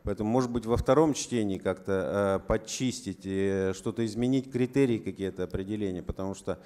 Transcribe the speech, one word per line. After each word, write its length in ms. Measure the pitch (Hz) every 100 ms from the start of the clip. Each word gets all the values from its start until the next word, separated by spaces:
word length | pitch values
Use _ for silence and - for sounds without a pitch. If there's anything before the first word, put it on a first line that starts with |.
Поэтому, 260 | 104 101 107
может 200 | 127 123
быть, 160 | 120 110
во 100 | 120
втором 360 | - 135 160
чтении 460 | 123 - 120 101 92
как-то, 840 | 98 90 - 95 71 101 101 95
э, 40 | -
подчистить, 800 | 110 - - 127 - 98 92 98
э, 460 | 95 98 95 95
что-то 300 | 92 117 110 113
изменить, 440 | 107 123 135 135
критерии 480 | 123 127 139 131 110
какие-то, 440 | 98 92 98 92
определения, 600 | 87 95 95 107 98 90
потому 320 | - - 95
что, 240 | 95 - 87